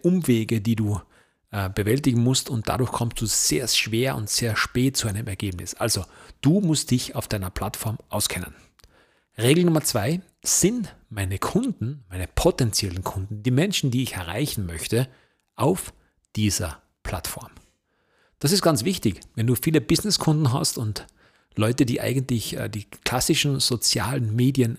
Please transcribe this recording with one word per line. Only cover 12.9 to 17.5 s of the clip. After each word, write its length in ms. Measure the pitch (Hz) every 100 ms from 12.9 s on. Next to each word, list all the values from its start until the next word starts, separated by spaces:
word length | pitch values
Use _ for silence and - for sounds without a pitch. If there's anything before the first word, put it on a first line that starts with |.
| 90
Kunden, 380 | 90 95 95 107
die 100 | 117
Menschen, 380 | 123 202 - 139
die 120 | 120
ich 120 | 123
erreichen 520 | - 85 101 143 - 90
möchte, 420 | 82 - 113 131 - _ _ _
auf 380 | - 131 190 - - _ _ _
dieser 460 | - 107 - 82 - _ _
Plattform? 480 | - 92 - - -